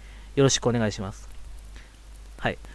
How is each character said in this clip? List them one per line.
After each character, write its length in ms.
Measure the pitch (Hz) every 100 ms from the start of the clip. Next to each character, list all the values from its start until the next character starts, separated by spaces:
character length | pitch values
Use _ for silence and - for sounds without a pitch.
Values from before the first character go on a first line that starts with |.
| - - - -
よ 80 |
ろ 40 | 139
し 100 | -
く 60 | 127
お 40 |
願 140 | 117 110
い 60 |
し 80 | 110
ま 120 | 107
す。 160 | - - - - - - - - - - - - -
は 120 | 120
い。 80 | - -